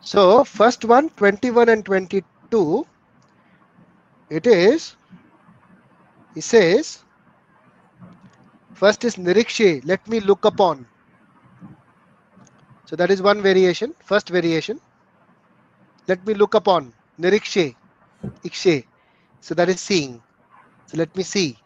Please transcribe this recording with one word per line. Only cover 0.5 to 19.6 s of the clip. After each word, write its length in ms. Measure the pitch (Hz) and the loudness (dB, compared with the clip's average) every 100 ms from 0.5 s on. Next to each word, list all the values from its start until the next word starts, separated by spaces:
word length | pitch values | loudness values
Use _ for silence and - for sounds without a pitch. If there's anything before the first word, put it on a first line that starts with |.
| 220 214 247 220 | 0 0 0 2
one, 240 | 240 320 - | 2 2 -2
twenty-one 480 | 202 196 254 233 233 | -2 0 -2 2 2
and 160 | 220 190 | 2 0
twenty-two, 1000 | 190 185 196 180 _ _ 233 160 190 330 _ _ _ _ _ _ _ _ _ _ _ _ _ _ | -4 -2 -8 -8 _ _ -2 -2 -2 -6 _ _ _ _ _ _ _ _ _ _ _ _ _ _
it 180 | 156 196 | -4 2
is, 480 | 202 180 311 - - _ - _ _ _ _ _ _ _ _ _ _ _ | 4 4 2 -4 -20 _ -20 _ _ _ _ _ _ _ _ _ _ _
he 80 | - | -16
says, 640 | - 233 170 208 320 - _ _ _ _ _ _ _ _ _ _ - - _ _ _ _ _ | 0 2 4 2 -2 -14 _ _ _ _ _ _ _ _ _ _ -20 -20 _ _ _ _ _
first 300 | - 190 214 | 0 0 0
is 120 | 240 196 | -4 -4
Nirikshe, 680 | 180 185 233 - 214 151 135 | -2 0 0 0 0 0 -4
let 220 | 190 - | -6 -4
me 120 | 226 | -6
look 260 | 196 196 214 | 0 2 0
upon. 400 | - 190 143 120 _ _ _ _ _ _ _ - - _ _ _ _ _ _ _ _ _ _ _ | 2 0 0 -12 _ _ _ _ _ _ _ -20 -20 _ _ _ _ _ _ _ _ _ _ _
So 100 | 156 | -4
that 160 | 175 | 0
is 100 | 196 | 0
one 200 | 190 208 | 2 2
variation, 520 | 196 185 185 170 240 320 | 2 2 2 0 -6 -10
first 300 | _ 202 - | _ -4 -2
variation. 500 | 175 170 165 - 269 _ _ _ _ _ _ _ _ _ _ _ _ - | -4 -2 -2 -4 -12 _ _ _ _ _ _ _ _ _ _ _ _ -6
Let 180 | 185 190 | -6 -4
me 80 | 208 | 0
look 180 | 202 | 2
upon, 400 | 214 208 175 131 _ _ _ | 2 2 0 -2 _ _ _
Nirikshe, 560 | 175 208 - 208 156 117 _ _ _ _ - - 175 | -2 -2 -2 -2 -2 -4 _ _ _ _ -18 -14 -16
Ikshe. 400 | - 185 151 - _ _ _ _ _ | -4 -2 -2 -4 _ _ _ _ _
So 120 | - | -12
that 120 | 160 | -4